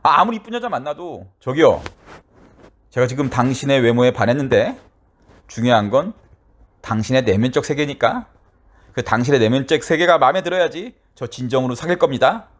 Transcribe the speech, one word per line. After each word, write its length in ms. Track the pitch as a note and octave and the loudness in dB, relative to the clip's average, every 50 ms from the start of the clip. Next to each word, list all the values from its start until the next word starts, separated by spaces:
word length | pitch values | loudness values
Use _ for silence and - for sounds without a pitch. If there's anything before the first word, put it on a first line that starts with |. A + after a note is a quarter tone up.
아, 180 | _ D#3 D3 C#3+ | _ 2 4 4
아무리 160 | F3+ A3+ A#3 G#3+ | 2 0 -2 -8
이쁜 160 | A3 A#3 A3+ | -10 -10 -10
여자 140 | A#3+ B3 A#3+ | -8 -6 -6
만나도 560 | E3+ B2 C3 D3+ D3 C#3+ F3 E3+ C3+ F2+ F#2+ F#2+ _ _ | -8 -6 -8 -8 -10 -10 -12 -14 -14 -14 -18 -20 _ _
"저기요, 420 | _ C3 C3+ D3+ D#3+ B2 F2 D#2 - - - _ _ - - - _ _ _ _ - _ _ _ - - _ _ _ _ | _ -6 2 4 4 4 4 2 -4 -14 -18 _ _ -20 -20 -20 _ _ _ _ -20 _ _ _ -20 -20 _ _ _ _
제가 160 | _ B2 B2+ | _ -2 -2
지금 220 | A#2+ B2+ C#3 C#3 B2+ | 0 0 -4 -4 -2
당신의 520 | - B2+ A#2+ C3 C3 - - C#3 C#3 C3+ | 0 0 0 0 -2 -4 -2 0 2 2
외모에 320 | A#2+ A#2 A#2 A#2+ B2 B2+ | 4 2 4 4 2 2
반했는데 680 | B2 - A2 A#2 B2 D3 C#3 C3 A#2+ G#2 A#2 G#3+ C4 - _ _ _ _ _ _ _ _ _ _ _ _ _ | 2 2 0 0 0 -2 0 2 2 2 2 0 -4 -10 _ _ _ _ _ _ _ _ _ _ _ _ _
중요한 440 | - - - A#2 B2 A#2+ A2 G2+ G2+ | -16 -8 -4 0 2 2 2 2 2
건 240 | A2 C3+ D#3 G#3 - _ _ _ - _ _ _ _ _ - _ _ _ | 0 0 0 -2 -10 _ _ _ -20 _ _ _ _ _ -20 _ _ _
당신의 420 | - - A2+ A2 G#2 - B2+ C3 B2+ | -6 -4 -4 -4 -2 0 0 0 2
내면적 400 | A2+ F#2+ G2+ A#2 B2+ B2+ D3 C#3+ | 2 0 2 0 0 0 -2 -2
세계니까 640 | - D3 C#3 D3+ C#3+ C#3 - - A2+ - B3 - _ _ _ _ _ _ _ _ _ _ _ _ _ | -2 -4 -4 -4 -6 -2 -2 0 0 0 -2 -10 _ _ _ _ _ _ _ _ _ _ _ _ _
그 100 | _ - | _ -8
당신의 380 | - - A2 A#2 B2 C3 C#3+ C3 | -2 -2 0 0 2 2 2 4
내면적 420 | A2 A2 B2 C3+ C3+ - D#3+ D3+ | 4 2 2 0 0 0 -2 -2
세계가 360 | - - E3+ D3+ F3 F3 E3+ D#3 | 0 -2 0 0 2 2 4 4
마음에 240 | C#3 B2+ D#3 F#3+ | 4 2 2 0
들어야지 520 | - F3 F3+ F#3 F3 D#3 D3+ E3 G3+ B3 - _ _ _ _ | -4 -2 -2 0 0 -2 -2 -8 -14 -14 -18 _ _ _ _
저 120 | _ C3 | _ -14
진정으로 480 | A2 - - B2+ A#2+ C3 C3 B2+ B2+ B2 | -12 -10 -10 -6 -2 -2 0 0 -2 -6
사귈 240 | A#2 D#3+ E3 F3+ E3+ | -6 -4 -4 0 0
겁니다. 500 | E3 D3+ C3+ A#2 B2+ C#3 G3 A3+ - _ _ | 0 0 2 2 2 0 0 -2 -12 _ _